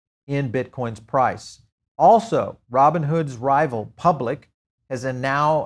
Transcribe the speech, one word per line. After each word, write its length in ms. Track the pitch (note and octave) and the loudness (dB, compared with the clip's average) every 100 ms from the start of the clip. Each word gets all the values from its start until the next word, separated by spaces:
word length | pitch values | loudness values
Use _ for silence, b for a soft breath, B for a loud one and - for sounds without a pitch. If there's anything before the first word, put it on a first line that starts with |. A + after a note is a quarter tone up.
| _ _ - | _ _ -6
in 220 | C#3+ C3+ | -4 -2
Bitcoin's 480 | B2+ B2 - A#2 A2 | -4 -6 -6 -8 -8
price. 600 | - C#3 A#2+ G2+ - - _ _ _ - | -4 0 2 0 -12 -20 _ _ _ 2
Also, 580 | E3 A3+ A3 C#3+ G2 - _ | 4 4 4 -2 -2 -8 _
Robinhood's 640 | B2 C#3+ E3 D3 E3 D3 A#2+ | 4 4 4 -2 -2 -4 -4
rival, 560 | C3 C#3 D#3 A#2 G#2+ - | 0 2 0 -2 -8 0
Public, 520 | E3+ D3 A#2+ D3 _ _ _ _ _ | 0 0 -2 -6 _ _ _ _ _
is 140 | C3 | -8
now, 580 | C3 B2+ C3+ C#3 D3+ D#3 | -6 -4 -2 0 0 0